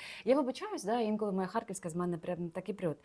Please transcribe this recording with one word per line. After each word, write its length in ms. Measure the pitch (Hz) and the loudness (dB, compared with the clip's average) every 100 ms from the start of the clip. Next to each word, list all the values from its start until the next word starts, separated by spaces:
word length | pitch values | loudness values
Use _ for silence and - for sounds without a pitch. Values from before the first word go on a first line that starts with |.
| - - 214 | -12 -4 4
Я 100 | 269 | 4
вибачаюсь, 480 | 254 262 415 359 | 4 -2 -4 -4
да, 160 | 180 240 | 0 2
інколи 320 | 220 214 208 | 2 2 2
моя 160 | 190 185 | 0 2
харківська 420 | 226 220 185 175 | 0 -2 -6 -4
з 60 | 165 | 0
мене 220 | 180 170 | 0 0
прям 320 | 165 170 175 | -2 -2 -4
такий 260 | 185 175 202 | -4 -6 -2
прильот. 220 | 180 147 | -2 -2